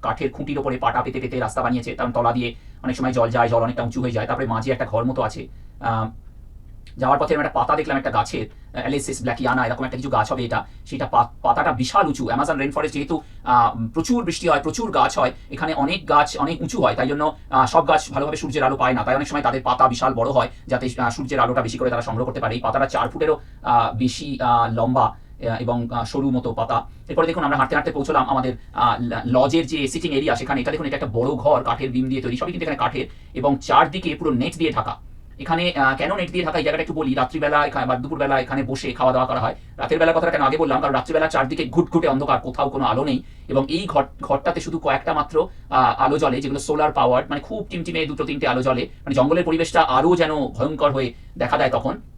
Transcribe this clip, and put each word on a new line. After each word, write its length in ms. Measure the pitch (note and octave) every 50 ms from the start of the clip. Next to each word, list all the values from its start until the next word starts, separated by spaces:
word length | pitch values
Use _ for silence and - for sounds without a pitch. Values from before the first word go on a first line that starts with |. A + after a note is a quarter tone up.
কাঠের 280 | - - - - D3 C3
খুঁটির 300 | - - C#3+ C3+ C#3+ C#3
ওপরে 180 | C3+ C#3 B2 B2+
পাটা 240 | - C3+ C3 -
পেতে 180 | A2+ - B2 C3+
পেতে 200 | B2 A#2 - B2+
রাস্তা 220 | B2 A#2 - C3+
বানিয়েছে, 340 | C#3+ - B2 B2 A#2 A#2+ B2
কারণ 160 | - A#2+ B2
তলা 200 | A#2+ A#2+ A#2+ A#2
দিয়ে 240 | A#2 B2 A#2+ A#2+ A#2 - - - - - -
অনেক 120 | B2+ B2+
সময় 180 | B2 C3 C3+ B2
জল 160 | B2 A#2 A2+
যায়, 200 | A2+ B2 A#2 A#2
জল 140 | A#2 A#2 A2+
অনেকটা 200 | A#2 A#2+ - A#2+
উঁচু 180 | A2+ - C3
হয়ে 100 | B2+ B2
যায়। 160 | A2+ - A2 A2+
তারপরে 200 | A#2 A#2+ C3+ B2+
মাঝে 240 | A2+ A2+ A2 C3
একটা 140 | C3 A#2+ C3
ঘর 200 | G#2+ - - A2+
মতো 160 | B2 B2+ B2+
আছে। 260 | A#2 G#2+ - D#2+ - - - - - - - -
আহ, 300 | - - - A2 A2 A2 - - - - - - - - - - - - - - - - - -
যাওয়ার 220 | - - - -
পথে 160 | - - -
আমি 100 | - C#4+
একটা 140 | - - D3
পাতা 160 | C3+ - D3+
দেখলাম 220 | D#3 D3+ D3+ C#3+ C3+
একটা 140 | C3 C#3+
গাছের, 340 | B2+ B2 - - - - -
আহ, 340 | - - - - - - -
অ্যালেসিস 420 | B2+ - C#3 C#3+ C#3 - C3+ -
ব্ল্যাকিয়ানা, 440 | - B2 C#3+ - C3 B2 A2 C3 B2
এরকম 200 | A#2 B2 A#2+ C3
একটা 120 | B2+ - B2+
কিছু 120 | B2+ C#3
গাছ 220 | B2 A2 - -
হবে 140 | D#3 C3+ B2
এটা। 200 | A#2 A#2 G#2+ - - - - -
সেটা 200 | - - - C#3+
পা-, 360 | C3 - - - - - -
পাতাটা 300 | - - - - - E3+
বিশাল 360 | D3 A#2+ B2+ - - G3 G3 D3+
উঁচু। 180 | C3 - B2+
অ্যামাজন 320 | A2 - C3 C#3+ C#3+ D#3+ C#3
রেইন 140 | C3+ C#3
ফরেস্ট 220 | - D3+ D3+ D3+ D3
যেহেতু, 280 | E3 E3+ C#3 E3+ D3+ - - - - -
আহ, 440 | A#2+ A#2+ B2 C3+ - - A2+ A2+ A2+
প্রচুর 360 | - D#3+ D#3+ - B3 A#3+ A3+
বৃষ্টি 240 | E3+ E3 - - E3+
হয়, 120 | D3+ C#3 C3+
প্রচুর 280 | D#3 D#3 - D#3+ -
গাছ 280 | F#3+ - - - - -
হয়, 120 | C#3 B2 - - - -
এখানে 220 | C#3 - D#3+ D#3 D#3+
অনেক 360 | D3+ C#3 C#3 C#3 - - -
গাছ 280 | D3 D3 D3+ D3 - D3
অনেক 240 | C#3+ C#3+ E3+ -
উঁচু 200 | E3+ C#3 - A#3
হয়, 140 | E3 B2 A#2+
তাই 120 | - B2 C3
জন্য, 280 | C#3+ D3 D3 D#3 D3+ - - -
আহ, 160 | - C3+ C3
সব 220 | B2 - D#3+ D3 -
গাছ 240 | D#3+ D3+ - -
ভালোভাবে 260 | - B2+ C#3 D3+ D3+ D#3
সূর্যের 260 | - - A#2+ D3+ C3+
আলো 140 | C3 C#3 -
পায় 160 | C3+ B2+ B2+
না, 100 | B2 B2+
তাই 120 | - -
অনেক 120 | C#3 D3 -
সময় 140 | - D3
তাদের 200 | C#3+ D3+ C3 C3+
পাতা 260 | B2+ B2 B2 - D3+ B2+
বিশাল 260 | A#2+ - D#3+ - C3+
বড় 180 | C3 C#3+ -
হয়, 160 | C3 C3 A#2 - - - - -
যাতে, 220 | C3+ A#2+ A2+ B2+ A#2+ -
আহ, 120 | B2 A#2+
সূর্যের 300 | G#2+ - C#3 A#2+ C#3+ C3+
আলোটা 220 | C3 B2 B2+ -
বেশি 160 | A#2 A2+ A2 B2+
করে 120 | - E3+
তারা 120 | D3+ B2+
সংগ্রহ 240 | A#2 - A2+ A2 B2
করতে 140 | - A2+ -
পারে। 160 | - A2+ A2
এই 60 | A#2+
পাতাটা 240 | - C#3 A2+ C3+ C#3+
চার 240 | C3+ - - - B2
ফুটেরও, 300 | - - D#3 D#3 D3+ - - - - - -
আহ, 340 | - D3 C#3 A#2 - - G#2+
বেশি, 400 | B2 B2 - - - C#3+ C3+ B2
আহ, 320 | - D3+ D3 A#2+ A#2+ A#2 A2
লম্বা। 420 | A2+ A2+ B2+ B2+ C3+ - - - - - - - - - A#2
আহ, 120 | A2+ A2
এবং, 260 | B2 A2+ A#2+ A#2+ A#2 A2+
আহ, 120 | A#2+ A#2+ A2+
সরু 280 | - - C3+ C3+ C#3
মতো 220 | B2+ B2 - A#2+ A2+
পাতা। 360 | - - - A#2+ G#2+ - - - - - -
এরপরে 200 | D3 D#3 D#3+ E3
দেখুন 160 | D#3+ F3+ D#3+
আমরা 140 | C#3 C#3+ C#3
হাঁটতে 180 | C3 C3 -
হাঁটতে 160 | D3 D3 D#3+
পৌঁছলাম 380 | D3 D3 C3+ - D#3 D3 C#3 B2+
আমাদের, 280 | C3+ C3 B2+ B2+ B2+ - - - -
আহ, 280 | - - G#2 - -
ল-, 180 | B2 A#2+ A#2 F#2+ -
লজের 420 | B2+ B2+ B2+ C3 - - E3 E3 C3+
যে 200 | D#3+ D#3 C#3+ C3
সিটিং 240 | - D#3+ - E3
এরিয়া 240 | D3 C3+ C#3+ - A#2+
সেখানে। 260 | - C3 B2 C#3 C3+
এটা 100 | A#2+ C#3+
দেখুন, 140 | C3+ D#3 E3
এটা 100 | C#3+ C#3
একটা 120 | C3+ - B2+
বড় 240 | G#2+ A#2 B2 C3+
ঘর, 320 | D3+ B2 G#2 C#3+ D3+ B2+ -
কাঠের 260 | - - G#2+ C3 C3
বিম 200 | A#2+ B2+ C3 C3
দিয়ে 120 | C3 C3+
তৈরি, 160 | B2 B2+ A#2+ B2+
সবই 140 | - -
কিন্তু 120 | F3 F3+ E3+
এখানে 140 | D#3 D3 C#3
কাঠের, 280 | B2+ - - B2+ B2+ - - - - - -
এবং 240 | B2+ B2 C#3+ C#3 -
চারদিকে 580 | - - D3+ C#3+ D#3 C#3 D3 F#3 - D#3+ D3+
পুরো 160 | - E3+ D#3
নেট 260 | C3+ A#2 B2+ E3 - D#3
দিয়ে 140 | E3 D#3
ঢাকা। 260 | D#3 - - - - - - - - - - - - -
এখানে, 340 | C#3 - E3 E3 F3 F3 E3
আহ, 240 | D3 C#3 C3+ E3+ E3+
কেন 180 | - F3 F#3+
নেট 160 | G#3 F3 -
দিয়ে 140 | C#3 F3+ F3
ঢাকা 120 | D#3+ D#3 E3+
এই 60 | D3
জায়গাটা 180 | D3+ - -
একটু 120 | D#3+ - E3+
বলি। 200 | D#3 D#3 C3+ C3
রাত্রিবেলা 520 | C3+ B2+ B2+ - D#3 D3 D3 D3+ D3 D3
এখা-, 200 | C#3+ - - A#2
বা 100 | B2 C3
দুপুরবেলা 440 | B2 B2 C#3 D#3 C#3 C#3+ C3+ C3+ C3
এখানে 240 | B2+ - C3 C#3 C3+
বসে 300 | A#2 C3+ C3+ - A#2+ B2
খাওয়া 200 | - B2+ C3 B2+
দাওয়া 140 | B2+ B2+ B2+
করা 120 | - -
হয়। 160 | - A2+ - - - - - -
রাতের 220 | - - D#3 D#3+
বেলার 160 | D#3+ D#3+ E3
কথাটা 160 | D#3+ E3+ E3+
কেন 100 | D#3 D3
আগে 160 | - B2+ C3 D#3
বললাম, 240 | E3 C#3+ C3 -
কারণ 120 | - C#3 C3
রাত্রিবেলা 340 | C3 - - D#3+ D#3 D#3 D#3
চারদিকে 380 | - - C3+ B2+ D#3 - D#3+
ঘুটঘুটে 420 | B2 A#2 E3 E3+ - - E3 - D3+
অন্ধকার, 320 | C3+ C3+ C#3+ C#3 C#3 B2+
কোথাও 300 | - B2+ - - C3+ C3+
কোনো 160 | C3 C3+ C3
আলো 180 | A#2+ B2+ - D3
নেই, 200 | D3+ C3 B2+ - - - - - -
এবং 180 | C3+ C#3 C3+ C#3
এই 160 | D3+ E3 G3+
ঘর-, 360 | F#3+ - - - - - -
ঘরটাতে 400 | - - C#3 C#3 - F3 F3 F3
শুধু 180 | - - D#3+ D#3+
কয়েকটা 340 | - C#3+ C3+ C3 - - D#3+
মাত্র, 340 | D3 D3 - D#3+ D#3 E3+ F#3+ - - - -
আহ, 320 | C#3 D#3 C3 - - -
আলো 160 | - C3 C#3+ D#3
জ্বলে, 240 | - D#3 - -
যেগুলো 180 | - C#3 C#3 C#3+
সোলার 320 | - - D3+ D3 D3+ D3+
পাওয়ার্ড, 380 | D3+ C#3 B2+ B2 B2 B2+ B2+ -
মানে 120 | D3+ C#3+
খুব 260 | - - A3+ A3 G3+ -
টিমটিমে 360 | - F3+ E3 E3+ E3+ E3 D#3
দুটো 180 | C#3+ D3+ - D3
তিনটে 240 | B2 C#3+ C#3+ D#3 C#3
আলো 160 | B2 B2+ B2+
জ্বলে, 180 | C3 B2+ A#2+
মানে 340 | B2 - - - - - C3+
জঙ্গলের 280 | B2+ B2+ C#3+ D#3+ F3 F3
পরিবেশটা 380 | E3 D#3+ E3 E3 D#3+ - E3+
আরও 340 | D#3+ - C3 B2+ C#3 E3+ F3+
যেন 320 | E3+ E3 D#3 D#3 D3+ C3+ A#2
ভয়ঙ্কর 440 | - - - D3 D#3 C#3 D3 D3
হয়ে 220 | C3+ C3+ C3 A#2+ A2+ - - - - -
দেখা 200 | D3 D3+ - -
দেয় 120 | C#3+ C3
তখন। 320 | C3 A#2+ - C3 - - - - -